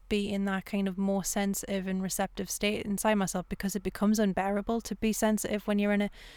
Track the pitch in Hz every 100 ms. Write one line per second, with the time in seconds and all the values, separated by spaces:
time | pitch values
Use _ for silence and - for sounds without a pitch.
0 | - 208 202 196 196 190 - 202 196 180
1 | 196 196 185 - 202 190 - 196 185 190
2 | 190 - 190 - 185 - 208 214 - 196
3 | 220 214 185 185 175 208 196 208 190 -
4 | 202 214 208 180 190 208 202 233 - 202
5 | 220 208 220 214 - 208 208 208 202 202
6 | 202 - -